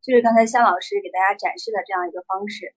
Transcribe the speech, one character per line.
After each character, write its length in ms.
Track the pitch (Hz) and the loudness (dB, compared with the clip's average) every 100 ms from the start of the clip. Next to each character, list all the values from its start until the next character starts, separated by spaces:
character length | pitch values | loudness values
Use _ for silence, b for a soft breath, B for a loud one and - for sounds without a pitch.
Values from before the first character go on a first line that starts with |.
就 120 | - | 4
是 80 | 247 | 4
刚 120 | 240 | 6
才 120 | 226 226 | 4 4
向 160 | 247 | 4
老 160 | 233 180 | 2 2
师 160 | - 202 | -2 -6
给 80 | 190 | -4
大 80 | 180 | 0
家 160 | 190 | 0
展 240 | 202 185 - | 0 -6 -8
示 140 | - | -6
的 100 | 208 180 | -6 -4
这 60 | |
样 140 | 185 180 | -4 -6
一 60 | |
个 100 | 175 - | -10 -8
方 180 | 190 208 | -8 -8
式 260 | 208 190 | -12 -16